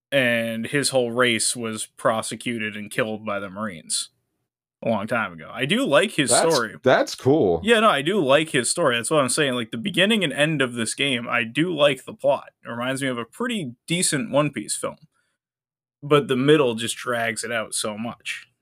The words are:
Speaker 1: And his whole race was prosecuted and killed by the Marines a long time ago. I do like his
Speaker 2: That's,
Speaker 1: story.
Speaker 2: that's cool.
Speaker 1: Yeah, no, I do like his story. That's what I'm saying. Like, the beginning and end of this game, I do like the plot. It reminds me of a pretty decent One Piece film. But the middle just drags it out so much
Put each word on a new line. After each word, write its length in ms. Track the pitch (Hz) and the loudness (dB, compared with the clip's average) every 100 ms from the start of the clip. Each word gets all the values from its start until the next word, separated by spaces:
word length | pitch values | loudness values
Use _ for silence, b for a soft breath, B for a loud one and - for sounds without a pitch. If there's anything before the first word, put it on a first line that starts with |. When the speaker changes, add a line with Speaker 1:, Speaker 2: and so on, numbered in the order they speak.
| _ | _
Speaker 1:
And 540 | 139 123 117 113 113 113 | 0 2 2 -2 -4 -4
his 220 | 147 131 | -2 0
whole 220 | 135 120 | 0 0
race 440 | 117 123 113 - 127 | 2 2 2 0 -4
was 300 | 113 110 - | -6 -6 -10
prosecuted 880 | - 131 110 - 117 127 117 107 107 | -4 0 0 -2 -6 -6 -6 -6 -8
and 160 | 101 | -8
killed 340 | - 110 107 107 | -4 -2 -4 -6
by 140 | 101 | -6
the 100 | 101 | -6
Marines 600 | 95 107 85 - - - _ _ _ _ _ _ _ | -8 -10 -10 -8 -6 -8 _ _ _ _ _ _ _
a 80 | - | -4
long 180 | 107 110 | -2 -2
time 260 | 120 101 | -4 -4
ago. 160 | 82 82 | -8 -14
I 120 | 104 135 | -6 -2
do 200 | 214 254 | -2 2
like 260 | 143 214 | 4 4
his 180 | - 131 | 2 2
Speaker 2:
That's, 240 | 127 165 147 | 4 4 2
Speaker 1:
story. 200 | 110 82 | 0 -2
Speaker 2:
that's 300 | 127 170 302 - | 2 4 2 -2
cool. 440 | 127 156 104 82 | 2 4 4 2
Speaker 1:
Yeah, 180 | 92 233 | 2 4
no, 80 | 220 | 4
I 120 | 147 | 2
do 180 | 143 208 | 0 0
like 260 | 135 143 156 | 4 4 4
his 200 | 143 117 | 0 0
story. 260 | - 151 117 | 0 2 0
That's 160 | 110 | 2
what 100 | 156 | 2
I'm 80 | 127 | 2
saying. 240 | - 143 | 2 0
Like, 180 | 123 113 | 0 -4
the 60 | 120 | -6
beginning 460 | 113 175 196 226 | -4 2 2 2
and 80 | 170 | 0
end 280 | 139 151 151 | 0 0 2
of 120 | 131 | 0
this 200 | 120 110 - | -2 -4 -2
game, 320 | 139 123 117 | -2 -2 0
I 160 | 120 | -2
do 300 | 117 123 175 | 0 0 0
like 320 | 156 147 147 - | 4 2 2 -6
the 80 | |
plot. 380 | - 143 131 - - - | -4 0 0 -2 -18 -12
It 40 | |
reminds 320 | 117 123 135 | -6 -4 -4
me 60 | 139 | -4
of 80 | 120 | -4
a 80 | 113 | -8
pretty 500 | - 247 226 165 - - | -6 -6 -4 -6 -10 -4
decent 440 | 170 185 151 113 | -2 0 -2 0
One 200 | 139 147 | 0 0
Piece 240 | - - - | -2 -8 -6
film. 200 | - - _ _ _ _ _ _ _ _ _ _ | -8 -10 _ _ _ _ _ _ _ _ _ _
But 260 | 143 147 131 | 2 4 4
the 80 | 127 | 2
middle 380 | 135 151 127 113 | 4 6 4 0
just 200 | 117 - | -6 -6
drags 480 | 127 117 113 110 | -6 -4 -2 -4
it 80 | 113 | -4
out 220 | 117 101 | -6 -6
so 240 | - 110 107 | -6 -6 -6
much 500 | 117 - - - - _ | -8 -10 -12 -14 -16 _